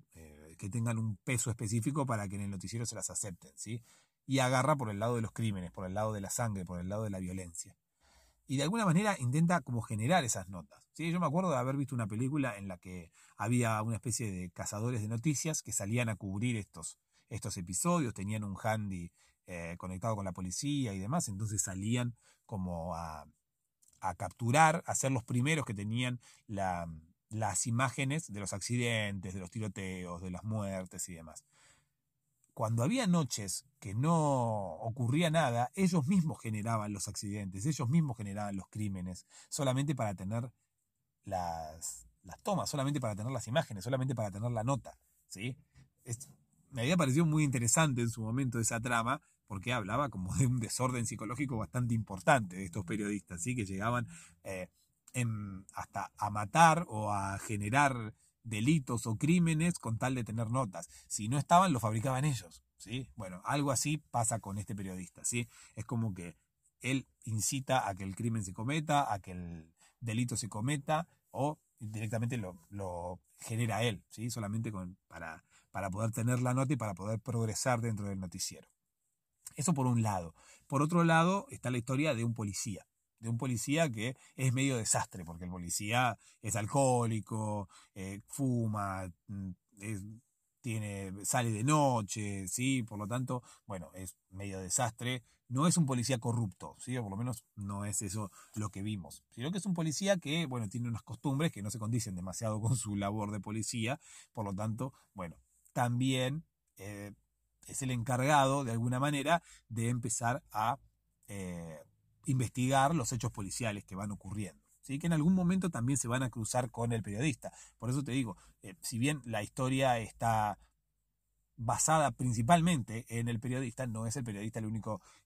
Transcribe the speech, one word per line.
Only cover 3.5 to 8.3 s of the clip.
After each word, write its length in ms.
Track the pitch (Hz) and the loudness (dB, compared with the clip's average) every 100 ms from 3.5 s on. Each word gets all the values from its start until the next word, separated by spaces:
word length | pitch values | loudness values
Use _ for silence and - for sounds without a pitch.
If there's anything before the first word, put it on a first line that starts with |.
| - | -12
¿sí? 260 | 104 117 - - _ _ - | -8 -8 -10 -20 _ _ 0
Y 140 | 131 | 4
agarra 360 | 127 131 135 147 | 4 4 4 2
por 140 | 113 | 0
el 100 | 101 | 0
lado 160 | 113 120 | 0 0
de 60 | |
los 100 | 104 | -2
crímenes, 400 | - 113 98 87 | 0 0 0 -6
por 140 | - 92 | -6 -4
el 80 | |
lado 180 | 98 110 | -2 -2
de 80 | 104 | -2
la 100 | 98 | -4
sangre, 360 | - 117 101 87 | -2 -2 -2 -4
por 140 | 90 | -6
el 100 | 90 | -4
lado 140 | 104 | -4
de 60 | 110 | -4
la 100 | 95 | -4
violencia. 580 | 92 95 87 82 107 - _ _ _ - _ | -6 -6 -8 -12 -14 -18 _ _ _ -20 _